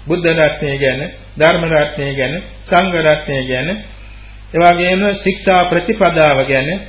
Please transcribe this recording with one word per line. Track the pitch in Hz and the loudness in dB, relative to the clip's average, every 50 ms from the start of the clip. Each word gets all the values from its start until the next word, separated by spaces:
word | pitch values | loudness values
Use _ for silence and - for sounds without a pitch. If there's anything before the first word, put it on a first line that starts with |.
බුද්ධ | - - 156 180 170 170 165 | -4 -4 -4 0 0 0 2
රත්නය | 165 156 147 - - 151 147 139 | 2 2 2 2 -2 -6 -6 -4
ගැන, | 139 143 135 127 131 143 190 - - - - - | 0 0 -2 -2 -2 -6 -10 -12 -16 -20 -18 -4
ධර්ම | - 151 160 175 175 170 165 | 2 2 2 4 2 0 0
රත්නය | 160 151 147 147 - - 139 139 139 | 0 0 0 0 -4 -6 -6 -6 -4
ගැන, | 135 131 127 147 175 208 - - - | -4 -4 -4 -4 -8 -10 -12 -20 -20
සංඝ | - - 190 180 190 190 180 165 | -6 0 2 2 2 2 -2 0
රත්නය | 156 156 151 147 - - 143 135 131 | 2 2 2 2 0 -6 -4 -4 -4
ගැන, | 127 127 127 131 160 196 214 - - - - - - - - - - - - - - | -4 -4 -4 -4 -4 -6 -8 -10 -16 -20 -20 -20 -20 -20 -20 -20 -20 -20 -20 -20 -6
ඒ | - 160 | -2 4
වගේම | 170 175 175 175 175 180 185 190 202 208 202 | 4 4 4 4 2 0 0 0 0 0 -2
ශික්ෂා | 196 - 196 190 - - 190 185 180 180 | 0 -2 -2 -2 -2 0 2 2 2 2
ප්‍රතිපදාව | 180 170 175 175 - 220 214 196 175 165 160 156 151 143 135 135 | 2 0 -2 0 -2 -2 2 2 2 4 4 4 4 4 2 0
ගැන | 135 135 135 131 147 180 196 - | 0 0 0 0 -2 -6 -8 -10